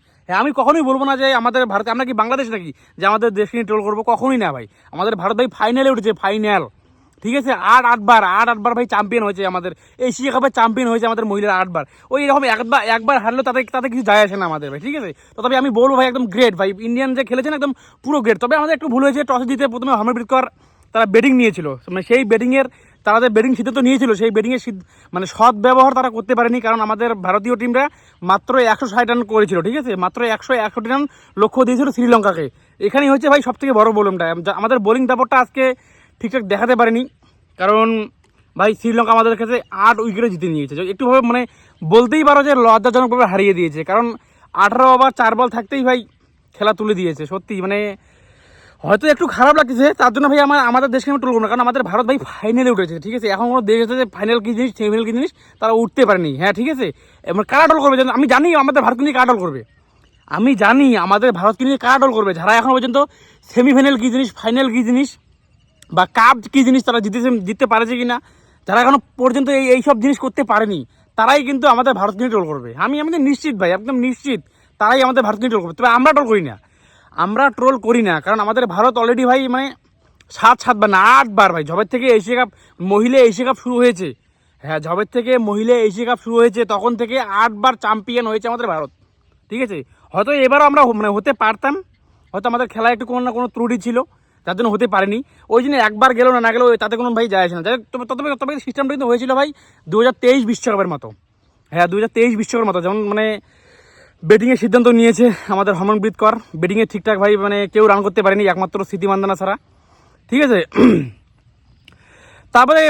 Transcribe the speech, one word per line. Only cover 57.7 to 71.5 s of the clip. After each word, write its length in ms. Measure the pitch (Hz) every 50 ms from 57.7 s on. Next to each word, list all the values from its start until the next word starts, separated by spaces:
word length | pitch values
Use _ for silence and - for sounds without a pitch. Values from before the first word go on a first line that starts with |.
| 320 311
করবে 160 | 277 277 262 254
জানো? 140 | 262 262
আমি 160 | 240 247 302 233
জানি 280 | 254 262 302 349 330
আমাদের 260 | 294 269 285 262 285 240
ভারতকে 200 | - 220 233 277
নিয়ে 100 | 302 254
কারা 120 | 262 254
ট্রোল 140 | 247 247 202
করবে, 240 | 180 165 139 123 110 _ _ _ _ _ _ _ _ _ _ _ _ -
আমি 280 | 147 175 220 277 262
জানি 420 | 185 208 202 240 277 285 262 233 190
আমাদের 340 | 170 190 196 208 226 254
ভারতকে 340 | 202 170 185 214 214 - 262
নিয়ে 120 | 269 277 247
কারা 200 | - 247 269 269
ট্রোল 160 | 277 269 226
করবে, 200 | 220 208 196 175
যারা 220 | 165 170 202 226
এখনো 180 | 233 226 262 262
পর্যন্ত 240 | 262 233 262 233 277 285 - _ _ _ _ _ _ _
সেমিফাইনাল 540 | - - 240 247 285 254 269 269 285 277 220
কী 120 | 233 254
জিনিস, 240 | 226 262 269 214 -
ফাইনাল 340 | - - 226 233 262 269 254
কী 140 | 220 254 226
জিনিস 340 | 226 247 262 285 - - _ _ _ _ _ _ _ _ _ _ _ _ _ _ - 160
বা 120 | 170 185
কাপ 320 | - - 233 226 247 277 233 196 - -
কী 100 | 277 254
জিনিস 220 | 254 254 262 -
তারা 140 | 254 233 233
জিতেছে, 300 | 202 214 190 240 233 262 247 220
জিততে 260 | 180 190 226 - 269
পারেছে 320 | 220 226 226 226 220 254 240
কি 80 | 247
না, 160 | 240 240 254 - _ _ _ _ _ _ _ _ -
যারা 140 | 196 233
এখনো 160 | 240 254 277 254 - _ _ -
পর্যন্ত 320 | 247 262 233 285 269 262
এই, 160 | 277 269 269 254
এই 140 | 247 254
সব 180 | - 285 269 214
জিনিস 180 | 220 277 269 -
করতে 240 | 269 254 - - 262
পারেনি, 420 | 196 214 214 226 208 196 151 120 - _ _ _ _ _
তারাই 280 | - 220 247 277 294 262
কিন্তু 240 | 262